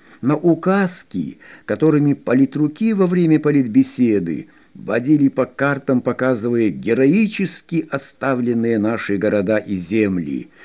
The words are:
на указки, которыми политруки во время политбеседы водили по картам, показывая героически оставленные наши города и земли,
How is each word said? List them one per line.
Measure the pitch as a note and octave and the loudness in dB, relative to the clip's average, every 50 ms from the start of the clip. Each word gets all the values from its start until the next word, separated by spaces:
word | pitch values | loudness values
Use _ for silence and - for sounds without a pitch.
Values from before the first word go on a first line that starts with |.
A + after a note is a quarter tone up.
| _ - - - | _ -20 -12 -6
на | - A#2+ D3 | -2 -2 -2
указки, | D3+ F3 F3 E3 D#3+ - F3+ F#3+ G3+ G3 F3+ F3+ - - _ - F#2 D#2+ C2+ - - - - - - _ | 0 2 2 0 2 0 0 0 0 0 -2 -4 -10 -16 _ -8 -8 -8 -8 -10 -16 -20 -20 -20 -12 _
которыми | - G#2 G#2 D3+ D#3+ D#3 D3 D3 C#3+ C3+ | -6 -2 2 2 4 4 4 2 2 0
политруки | - - - A#2+ C3 C3+ C3 - C#3+ D3+ D3 D3 - A3 A3+ A3 | 0 0 0 2 2 2 2 0 0 -2 -2 -2 -2 -2 0 2
во | G3 F#3+ | 2 2
время | F3 F#3 F3+ F3 D#3+ D#3 D3+ | 2 2 2 4 4 4 2
политбеседы | D3+ D3 D3 C#3+ C3 A#2 G#2+ C3 C3 - - - B2+ A#2 G#2+ G2 F2+ E2+ D#2 C#2 - - _ _ _ _ - | 2 2 2 2 0 2 2 2 2 2 0 0 2 2 2 0 0 -2 -6 -8 -10 -14 _ _ _ _ -20
водили | - - - G#2+ A#2 B2 C#3 D#3 C#3+ C#3 | -12 -6 -4 -2 -2 2 2 2 4 2
по | C3+ - - B2+ | 2 0 0 -4
картам, | - - - C3+ C#3+ C#3+ C3 - - C3+ B2 | -4 -2 -4 -2 -2 -2 -4 -2 -2 -2 0
показывая | A#2+ B2+ A#2 - B2+ C3 C3 A2 G#2 A#2+ A#2+ A#2 A2+ G#2 | 0 -2 -4 -2 -2 -2 -2 -2 -2 -2 0 0 0 0
героически | D#2 C2+ - G#2 A#2 B2 C3+ C#3 E3 A3 A3 G3+ - - G3 - - - - - E3+ D#3+ D#3+ - | -2 -4 -4 -2 0 2 4 4 4 2 2 0 -2 -4 -6 -6 -6 -12 -10 -6 -6 -6 -4 -4
оставленные | - C3+ - - - - B2 C3+ C3+ B2 A#2+ A#2+ A#2+ A#2 A2+ A#2 A2+ A2 | -8 -10 -10 -12 -14 -6 -4 -4 -2 -2 -2 -2 -2 0 0 0 0 0
наши | G#2 A2 A#2 A2 - - G2+ | 0 -2 -2 -4 -4 -4 -4
города | G2 G2 G#2 G#2 G#2 G2 F#2+ G#2+ | -2 0 0 0 0 0 0 0
и | G#2+ - - G2+ | -2 -2 -4 -6
земли, | F#2 F2 E2 G#2 A2+ G#2+ G2+ F#2+ F2+ D#2+ C#2+ C#2 B1+ A#1+ - _ - | -6 -6 -2 0 0 0 0 0 -4 -4 -6 -6 -8 -10 -12 _ -20